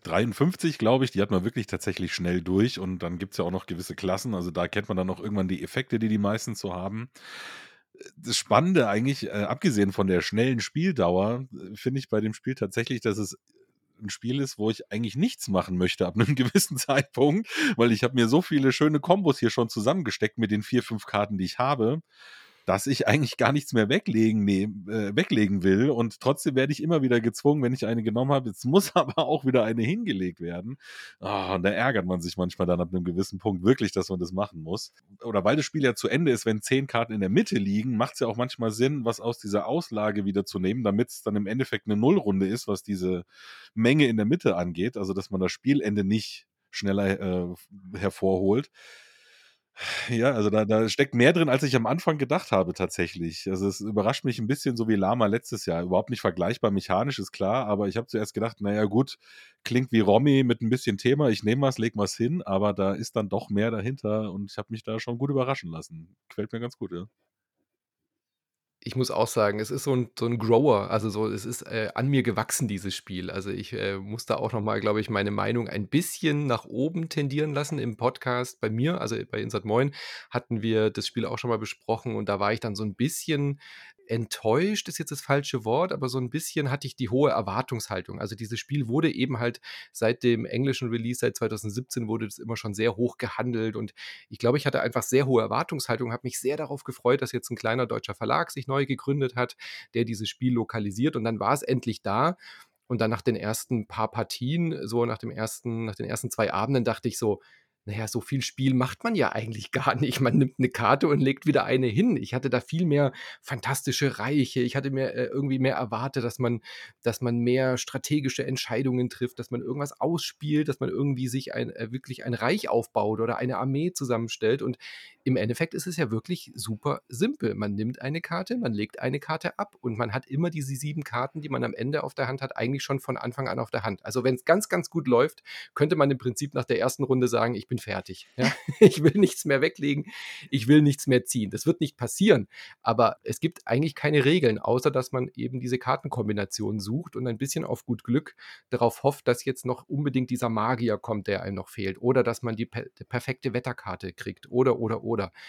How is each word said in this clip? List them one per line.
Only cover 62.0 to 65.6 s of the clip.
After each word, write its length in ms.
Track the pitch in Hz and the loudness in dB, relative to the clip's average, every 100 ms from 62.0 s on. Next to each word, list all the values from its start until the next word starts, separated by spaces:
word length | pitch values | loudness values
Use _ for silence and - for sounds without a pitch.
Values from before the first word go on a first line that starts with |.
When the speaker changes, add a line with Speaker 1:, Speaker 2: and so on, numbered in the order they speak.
| 101 - | -2 0
Speaker 1:
hin", 260 | 117 175 | -2 -2
aber 300 | - 98 104 | 0 2 2
da 220 | 98 98 | 2 0
ist 240 | 98 117 113 | 0 -4 -4
dann 100 | 101 | -2
doch 220 | 98 - | -2 -2
mehr 200 | 101 113 | 0 0
dahinter 640 | 113 107 135 107 110 107 | 0 -4 -4 -2 -2 -2
und 180 | 95 101 | -6 -8
ich 80 | - | -10
hab 120 | - | -8
mich 140 | 110 | -8
da 140 | - 110 | -8 -8
schon 200 | 123 120 | -6 -4
gut 120 | 139 | -2
überraschen 400 | 135 127 139 | 0 0 -2